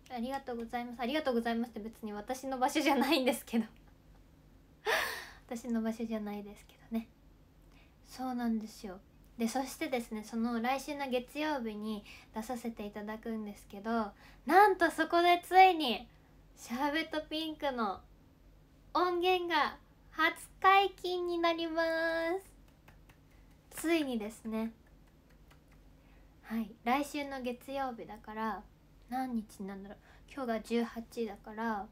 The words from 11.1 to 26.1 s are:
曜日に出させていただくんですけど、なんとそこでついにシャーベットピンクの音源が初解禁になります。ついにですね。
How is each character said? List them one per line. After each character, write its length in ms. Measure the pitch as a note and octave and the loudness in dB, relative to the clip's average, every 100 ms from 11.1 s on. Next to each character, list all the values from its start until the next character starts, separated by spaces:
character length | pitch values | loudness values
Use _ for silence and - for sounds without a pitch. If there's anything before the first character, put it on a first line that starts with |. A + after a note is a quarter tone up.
| B3 B3 C#4+ | -2 -2 -4
曜 240 | D4+ C#4+ | -2 -2
日 120 | A3+ G#3 | -4 -6
に 300 | G#3+ G#3 - - - A3 | -6 -8 -10 -20 -12 -10
出 80 | |
さ 120 | A3 B3 | -6 -6
せ 140 | A#3 | -6
て 160 | A3+ G#3 | -8 -10
い 60 | |
た 120 | G#3+ | -8
だ 140 | G#3 A3 | -10 -8
く 140 | A#3 | -6
ん 120 | A3 | -6
で 140 | G#3 G3+ | -8 -12
す 80 | - | -16
け 140 | G3 | -10
ど、 300 | G#3 A3+ A3+ - - - A#3+ | -4 -2 -2 -8 -20 -10 4
な 220 | F4 G#4 | 8 8
ん 100 | F#4 | 6
と 140 | E4 | 2
そ 160 | D#4+ D#4+ | 2 2
こ 160 | E4+ | 4
で 180 | F4 F4 | 6 4
つ 160 | - F4+ | 6 10
い 140 | F#4+ | 10
に 340 | E4 C4+ G#3 - - - - - - | 8 0 -2 -6 -20 -20 -20 -20 -18
シ 160 | - | -8
ャ 180 | A#3+ C#4+ | -2 0
ー 40 | |
ベ 60 | D4+ | 0
ッ 80 | D#4 | -2
ト 120 | D#4 | -4
ピ 280 | D4+ D#4 D#4+ | -4 -6 -6
ン 60 | D4+ | -4
ク 160 | C#4+ | -4
の 300 | B3 G#3 F3+ - - - - - - - - - | -2 -2 -4 -12 -20 -20 -20 -20 -20 -20 -20 -2
音 260 | D4+ F4+ F4 | 2 2 4
源 280 | F4+ F#4 F4 | 4 4 4
が 320 | D#4 - - - - - | 2 0 -2 -18 -20 -8
初 360 | - D#4+ D#4+ - - | 2 2 0 -12 4
解 300 | F#4+ G4 G4 | 8 8 6
禁 340 | - F4+ F4+ F4 | 0 -4 -2 -2
に 140 | E4+ | 2
な 140 | E4+ | 2
り 120 | E4 E4 | 2 -2
ま 160 | D#4+ E4 E4 E4 E4 E4 F#4+ | 0 0 2 0 0 0 -2
す。 140 | - - - - - - - - - - - - - | -6 -20 -20 -20 -20 -20 -20 -20 -20 -20 -20 -20 -16
つ 200 | - D#4+ | -4 2
い 120 | E4 | 2
に 160 | C#4 A#3 | 2 -2
で 100 | G#3 | -4
す 160 | - A3+ | -10 -6
ね。 260 | A3 A3+ - - - - - - - - - - - - - - | -2 -4 -6 -20 -20 -20 -20 -20 -20 -20 -20 -20 -20 -20 -20 -20